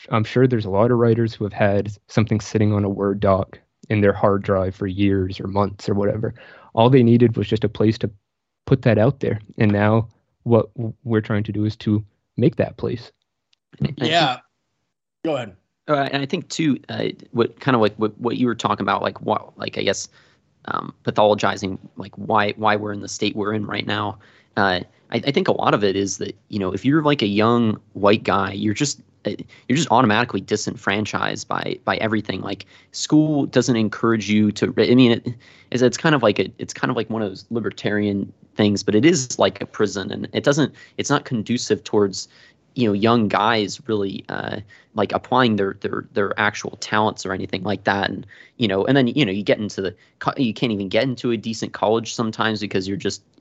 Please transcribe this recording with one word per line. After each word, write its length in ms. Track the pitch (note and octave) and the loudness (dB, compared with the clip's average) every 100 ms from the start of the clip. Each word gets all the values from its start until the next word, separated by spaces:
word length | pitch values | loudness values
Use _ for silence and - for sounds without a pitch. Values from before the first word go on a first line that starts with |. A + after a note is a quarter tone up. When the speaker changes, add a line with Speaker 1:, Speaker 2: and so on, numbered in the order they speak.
| - | -2
Speaker 1:
I'm 140 | A2 | -2
sure 240 | G#2+ B2 B2+ | 0 4 4
there's 180 | A#2+ G2 | 2 0
a 40 | |
lot 220 | G2 A#2 | 2 2
of 60 | A#2+ | 4
writers 360 | A#2 A2 A2+ | 2 2 0
who 100 | - | -2
have 80 | G#2 | -8
had 380 | G2+ G#2+ G2+ G2+ G#2 _ | 0 2 2 -2 -8 _
something 320 | - G#2+ G#2+ | -2 0 0
sitting 320 | - A2 G#2 | 0 0 2
on 120 | G#2 G2+ | 2 0
a 40 | |
Word 300 | G2+ G2+ G2+ | 0 -2 0
doc 400 | G#2 F#2+ - - _ _ - | 2 2 0 -10 _ _ -2
in 100 | G#2+ | 4
their 120 | G2+ | 4
hard 300 | G2 G#2+ G2 | 4 2 2
drive 300 | G2 G2 F#2+ F#2 | 2 0 0 -4
for 120 | G2+ | -6
years 520 | F#2 G2+ G2 F#2 F#2+ | 0 2 2 0 -4
or 60 | - | -4
months 420 | G2 G2 G2 - | 0 0 -2 -2
or 40 | |
whatever. 400 | G2+ G2+ G#2 A2 - - - - | 0 0 -2 -4 -8 -18 -20 -6
All 160 | - A#2 | 4 6
they 140 | C3+ | 8
needed 320 | A#2 A#2+ A#2+ A2+ | 8 6 6 2
was 120 | G#2 | -2
just 160 | A2 G#2+ | 0 -2
a 40 | |
place 280 | - G#2+ A2 | 2 2 2
to 100 | G2+ - _ _ _ _ - | -4 -8 _ _ _ _ 0
put 180 | C3+ | 2
that 140 | B2 G#2+ | 4 4
out 220 | A2+ C#3 | 4 2
there. 200 | A#2 A2 - - | -4 -4 -8 0
And 140 | A2 | 2
now 360 | G2+ G#2 A2+ A2 _ _ _ | 4 4 2 0 _ _ _
what 300 | A#2+ A#2 - - | 2 2 2 -6
w-, 180 | A2+ - | -10 -8
we're 180 | A#2+ A2 | -2 -2
trying 220 | G#2 G#2+ | 0 -2
to 80 | G#2+ | -2
do 140 | G#2 G#2+ | -2 -2
is 100 | - | -2
to 260 | - G#2 - _ _ - | -2 -2 -2 _ _ 0
make 180 | A#2 - | 0 2
that 220 | - - | -2 -2
place. 340 | - A#2+ - _ _ _ _ _ _ | -6 -6 -12 _ _ _ _ _ _
Speaker 2:
I 120 | - C#3 | -6 -6
think 140 | C3+ | -2
Speaker 3:
Yeah. 360 | B2 E3 D3 B2+ _ _ _ _ _ _ _ _ E3 | 0 2 2 -2 _ _ _ _ _ _ _ _ -4
Go 100 | C#3 | -4
ahead. 200 | A2 F2+ _ _ - | -6 -12 _ _ -2
Speaker 2:
Uh, 180 | D3 C3+ | -2 0
and 100 | C#3+ | -2
I 20 | C3+ | -4
think 220 | F#3 C#3 | -6 -6
too, 300 | - D#3+ B2+ - | -2 0 0 -2
uh, 200 | A2 A2+ - - | -6 -4 -6 -8
what 280 | A#2 A#2 - | -2 -2 0
kind 160 | - B2+ | 0 4
of 60 | |
like 140 | G#2+ - | 2 0
what, 220 | G#2+ - | -4 -4
what 180 | A#2 B2 | -6 -2
you 100 | B2 | -2
were 80 | A2+ | 0
talking 280 | A2+ G#2 G2+ | -2 -2 0
about, 160 | G2 | 0
like 180 | - - | -2 -4
what, 360 | G#2 G#2+ - - | -4 -4 -4 -10
like, 200 | - - | -8 -4
I 60 | |
guess, 240 | G#2 F#2+ - _ _ _ _ _ - | -2 -2 -6 _ _ _ _ _ -8
um, 280 | G1+ - - - | -8 -8 -8 -4
pathologizing, 720 | - G#2 G2+ G2+ G2 G2 F#2+ - - | 2 2 4 0 -2 -8 -10 -14 -18
like, 180 | G#2 - | -16 -14
why, 340 | G2+ A2 G#2 G#2 | -2 0 0 0
why 180 | G#2+ G#2+ | 0 0
we're 160 | G#2 | -2
in 80 | G#2 | -8
the 80 | G2 | -10
state 280 | - G#2+ G#2+ | -4 -4 -2
we're 160 | G2+ | -4
in 120 | G#2+ G2+ | -4 -4
right 200 | G#2 G#2 | -6 -4
now. 320 | G#2 G#2 G2+ - _ _ - | -4 -6 -8 -20 _ _ -2
Uh, 240 | G2 F2+ - _ _ | 0 0 -4 _ _
I, 40 | A#2+ C#3 | -4 -2
I 60 | |
think 160 | C#3 F#3 | 0 0
a 60 | |
lot 200 | G#2 B2 | 0 0
of 80 | C3 | 2
it 120 | G2+ F#2+ | 2 0
is 220 | G2 - | -2 -4
that, 180 | - - _ | -10 -12 _
you 100 | G#2 | -6
know, 140 | F#2 | -4
if 100 | G2+ | -2
you're, 180 | C3 D#3 | 0 2
like, 180 | D3+ C#3+ | 2 0
a 60 | G#2 | 0
young 520 | G2+ G#2+ A#2+ A2+ G#2 _ | 2 4 4 2 0 _
white 300 | - G2+ G#2+ - | 0 4 4 2
guy, 260 | G2 G2 | 0 -2
you're 220 | G2+ G#2+ | -2 -4
just, 260 | G#2 C#3+ - - _ | 0 -2 -4 -14 _
uh, 60 | - - - - _ | -10 -10 -14 -18 _
you're 80 | C3 | -2
just 120 | - | 2
automatically 520 | A2+ B2 G#2+ A#2 G2 | 4 4 4 0 -4
disenfranchised 1080 | F#2+ G#2+ - - - G2+ G#2+ - G#1 G#2+ - | -4 -4 -4 -6 -2 -2 -2 -4 -4 -6 -6
by, 320 | G1+ - - - | -6 -4 -6 -4
by 100 | G2 | -2
everything. 440 | A2 A2 G2+ F#2+ | 0 -2 -2 -8
Like, 240 | G2+ G2 - - _ | -8 -12 -14 -20 _
school 540 | - - D3+ D#3 D3 - | -10 2 4 4 0 2
doesn't 320 | C3 A#2+ A#2 | 2 2 2
encourage 520 | G#2+ - A#2 A2+ G2+ | 0 0 0 0 2
you 220 | G#2+ G#2+ | 2 2
to, 200 | G#2 G2 - | 2 -2 2
I 160 | A2 | 4
mean, 180 | B2 B2 | 6 6
it, 140 | A#2 - A#2+ - - _ | 4 -2 -12 -16 -20 _
it's, 100 | B2 | 0
it's 140 | B2 - | 2 2
kind 180 | E3 D3+ | 2 4
of 60 | |
like 160 | A2+ - | 2 2
a, 120 | F#2 - | -4 -6
it's 160 | B2 | -14
kind 180 | - C3+ | -6 -4
of 60 | A#2 | -2
like 120 | A2 | -4
one 120 | A2 | -4
of 80 | G#2 | -4
those 160 | F#2+ - | -6 -8
libertarian 840 | A#2 G#2 - A2+ G#2 G#2 G2 G2+ - _ - | -6 -6 -6 -4 -2 -2 -2 -6 -12 _ 0
things, 280 | G#2+ G2 | 2 2
but 100 | - | 2
it 120 | G#2 D3 | 4 4
is 340 | F3 C3 - | 2 -2 0
like 220 | G2 F#2+ | 0 0
a 40 | - | -12
prison, 460 | - G#2+ F#2+ G2 | -2 -2 -2 -8
and 160 | G2+ - | -8 -6
it 100 | A2+ | -2
doesn't, 300 | C#3+ C#3+ C3 - - - | 0 2 0 -4 -18 -8
it's 120 | G#2+ | -2
not 140 | C#3+ | -2
conducive 580 | - A#2+ G2 B2 - G2+ - | -2 -6 -4 -4 -2 -4 0
towards, 420 | G#2+ G2+ F#2 - - - _ _ - | 0 0 -2 -14 -20 -20 _ _ -2
you 120 | A#2 | 0
know, 60 | |
young 340 | G2+ A2 A#2+ G#2 | 2 2 2 2
guys 520 | F#2+ G#2+ A#2 G2+ - - | 2 2 0 -2 -6 -6
really, 360 | G#2+ G2 - - | -4 -4 -6 -10
uh, 300 | G1+ - - G#2+ - _ - | -8 -6 -8 -12 -20 _ -4
like, 160 | G#2+ | -2
applying 440 | F#2 - B2+ B2 G#2+ | -2 0 2 2 2
their, 220 | G2 - | -2 -4
their, 240 | - G#2+ - | -8 -8 -6
their 240 | G#2 G2 - | -4 -2 0
actual 380 | G#2 - - - | -2 -2 -10 -12
talents 480 | - G#2+ G#2+ - F#2 | -4 0 0 -2 -6
or 60 | |
anything 320 | F#2+ G2 F#2+ | -6 -6 -6
like 200 | G2+ G2+ - | -4 -4 -2
that. 240 | G2 F#2+ | 0 -2
And, 160 | G2+ - - - _ | -4 -12 -20 -20 _
you 100 | A2+ | -2
know, 180 | G2 G2+ | 0 2
and 100 | C#3 | 2
then, 100 | B2 | 2
you 180 | C#3+ B2 | 0 0
know, 60 | |
you 120 | G2 | -2
get 140 | G2+ B2+ | -2 -2
into 220 | G#2 - | -2 -6
the 140 | F#2+ - _ _ | -8 -8 _ _
co-, 140 | - - | -6 -2
you 160 | B2 | -4
can't 180 | G#2 C3 | -2 -2
even 180 | G#2 G2 | -2 -2
get 140 | B2+ | 0
into 280 | C3+ A#2+ B2 | 0 -2 -4
a 60 | A2+ | -4
decent 360 | A2+ A2 G#2+ | -4 -8 -8
college 400 | - G2+ A2+ A2 | -2 0 0 -2
sometimes 460 | - A2+ G#2+ A2 G#2+ | -4 -6 -2 -2 -2
because 280 | G#2 G2+ F#2+ | -4 -4 -4
you're 100 | G2 | -4
just, 260 | G2 - _ _ | -4 -6 _ _